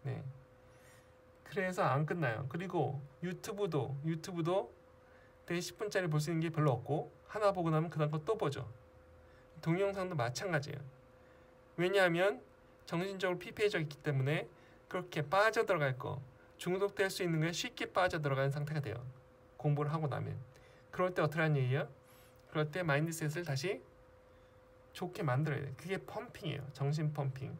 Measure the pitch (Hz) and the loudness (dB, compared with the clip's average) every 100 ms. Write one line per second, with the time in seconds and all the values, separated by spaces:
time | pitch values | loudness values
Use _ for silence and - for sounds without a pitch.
0 | 135 117 135 - - - - - - - | -6 -6 -8 -12 -18 -20 -20 -20 -20 -20
1 | - - - - - - 185 185 170 131 | -20 -20 -20 -20 -8 -2 -2 2 2 4
2 | 151 175 139 110 - 165 185 175 127 123 | 2 0 0 -2 -4 -6 -2 0 0 -2
3 | - - 175 180 - 208 202 156 113 135 | -10 -8 -8 -6 -8 -4 0 0 -2 -4
4 | 156 165 - 175 165 185 233 - - - | -4 -4 -4 -4 0 0 0 -10 -20 -20
5 | - - - - - 175 175 - 214 196 | -20 -20 -20 -20 -4 -4 -4 -6 -2 0
6 | 180 151 151 165 165 156 151 127 - 147 | 2 2 2 0 0 2 2 2 0 -2
7 | - - - 214 208 185 165 156 165 156 | -4 -12 -10 2 2 4 2 2 0 0
8 | 151 156 151 220 170 131 - - - - | 0 0 0 0 0 -2 -10 -14 -20 -20
9 | - - - - - - 165 170 196 196 | -20 -20 -20 -20 -20 -8 0 2 2 0
10 | 185 170 117 127 202 160 135 - - - | -4 0 -2 -2 -2 -2 -2 -10 -12 -18
11 | - - - - - - - - 175 196 | -20 -20 -20 -20 -20 -20 -20 -2 2 6
12 | 185 170 190 226 - - - - - 170 | 6 6 4 2 -8 -20 -20 -20 -6 -2
13 | 185 196 185 175 240 - 208 202 151 - | -2 -2 -2 -2 -6 0 2 2 -2 -4
14 | - 135 131 160 226 - - - - 185 | -2 0 2 0 -2 -12 -20 -20 -8 -6
15 | 180 - 151 190 214 220 214 180 143 123 | -4 -4 2 6 6 6 2 4 2 0
16 | 110 104 - - - - - 185 196 - | -4 -8 -10 -20 -20 -8 -2 0 0 2
17 | 190 190 185 160 156 170 - - 226 - | 0 0 0 2 2 0 -6 -4 -2 2
18 | 185 175 147 135 139 143 147 156 117 101 | 4 2 0 2 2 0 -2 -2 -4 -6
19 | 123 - - - - - 151 147 147 160 | -10 -14 -20 -20 -20 -4 0 2 2 0
20 | 151 107 107 104 - - - - - - | 0 -2 -4 -6 -10 -18 -20 -20 -16 -2
21 | 180 180 156 156 160 143 127 139 185 - | 0 4 2 4 2 4 4 2 -2 -8
22 | - - - - - 160 151 185 175 143 | -20 -20 -20 -20 -8 -2 0 0 2 2
23 | 160 160 156 156 170 131 175 262 - - | 2 0 -2 -2 -2 -2 -2 -4 -8 -20
24 | - - - - - - - - - - | -20 -20 -20 -20 -20 -20 -20 -20 -20 -6
25 | 180 - 165 127 156 135 - - 170 190 | -6 -2 2 2 2 0 -4 -10 -6 -6
26 | - 220 240 - 170 131 127 - 139 156 | -6 -10 -10 -8 -6 -6 -8 -4 0 2
27 | 151 151 135 - 110 - | 0 0 -4 -4 -8 -10